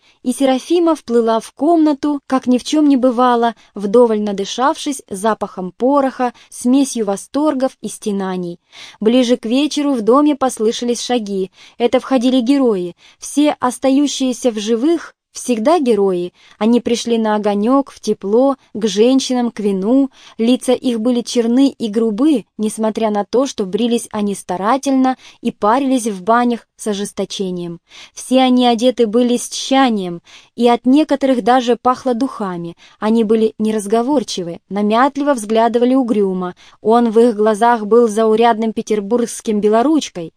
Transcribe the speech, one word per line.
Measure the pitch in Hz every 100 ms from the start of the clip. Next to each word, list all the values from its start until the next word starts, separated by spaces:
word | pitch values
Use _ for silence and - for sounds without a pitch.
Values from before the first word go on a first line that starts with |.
| _ _
и | 247
Серафима | 240 269 262 - 339 339
вплыла | 302 - 240 226 226
в | -
комнату, | - 285 339 311 277 294 285 -
как | 262 247
ни | 247
в |
чем | - 311 302
не | 277
бывало, | 254 233 254 240 233 - _
вдоволь | - 202 226 240 214
надышавшись | 208 196 196 - 269 311 294 269 -
запахом | 196 220 208 202 - 185
пороха, | - 247 285 269 - 247 - -
смесью | - 247 269 269 233
восторгов | 202 196 - 269 302 269 262 -
и | 214
стенаний. | - 214 196 190 185 175 175 _ - - -
Ближе | 214 254 240 247
к |
вечеру | 220 254 294 - 285
в | 262
доме | 214 262 302 285
послышались | 262 - 220 233 240 233
шаги. | - 247 202 196 185 _ - -
Это | 233 254
входили | - 269 247 262
герои. | 233 285 254 196 175 - _ _
Все | - - 294 -
остающиеся | 247 - 269 269 285 - 262 240 254
в | 214
живых | 208 226 294 339 - _ _ -
всегда | - 226 226 349
герои. | 247 208 196 180 175 _ _ -
Они | 214 240
пришли | 226 233 240 233
на | 220 214
огонек, | 208 202 214 277 269
в | -
тепло, | - 208 196 226 269 269 _
к | 220 214
женщинам, | 185 233 269 - 254 240
к | -
вину. | 202 190 196 269 269 _ - -
Лица | 233 254 -
их | 247 262 233
были | 226 240
черны | 233 247 226 240 277
и | - 226
грубы, | 208 226 202 294 269 - -
несмотря | 214 - 220 220 220
на | 208
то, | 208 226 277
что | - 190
брились | 190 233 233 -
они | 214 208
старательно | 196 - 180 196 269 277 269 262 262 - -
и | 233
парились | - 208 247 277 262 220
в | 190
банях | 180 233 240 233 _ -
с | 220
ожесточением. | 202 202 - 196 - 185 180 175 170 _ - -
Все | - - 254
они | 254 247 247
одеты | 233 247 247 226
были | 226 247 240
с | -
тщанием, | - - 269 262 214 185 170 _ - _ -
и | 240
от | 233 247
некоторых | 277 311 277 269 247
даже | 208 262 240 233
пахло | 247 254 269
духами. | 233 262 - 196 175 170 - - -
Они | 214 233
были | 214 226 220 -
неразговорчивы, | 214 220 202 226 240 294 - - 170 170 -
намятливо | 196 208 220 277 277 285
взглядывали | 262 208 220 233 226 247
угрюмо. | 262 240 214 196 185 180 - - _
Он | 208 233 233
в | 214
их | 247 202
глазах | 214 208 233 240
был | 208 226 240
заурядным | 208 220 214 233 220 226
петербургским | 220 - 214 196 240 233 - - 208
белоручкой. | 208 220 262 311 - - 165